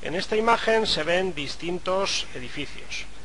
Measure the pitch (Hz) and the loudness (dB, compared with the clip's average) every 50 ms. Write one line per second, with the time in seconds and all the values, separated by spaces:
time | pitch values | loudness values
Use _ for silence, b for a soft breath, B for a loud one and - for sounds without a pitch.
0 | - 143 147 180 190 - - 214 220 233 233 226 - - 220 220 220 - - 165 | -6 -4 -2 -2 -2 0 2 2 6 6 4 4 4 4 4 4 4 4 2 0
1 | 151 151 170 180 190 190 175 147 143 131 - - - 170 175 180 - - 185 190 | 2 2 2 2 2 0 -2 -2 -4 -6 -6 -6 -4 -4 -4 -2 -2 0 0 2
2 | 196 190 - - - - - 143 127 120 - - 143 - - - - - - - | 2 0 0 -2 -2 -4 -6 -8 -8 -6 -6 -6 -6 -6 -8 -10 -8 -8 -8 -8
3 | - - - - - | -8 -8 -8 -8 -8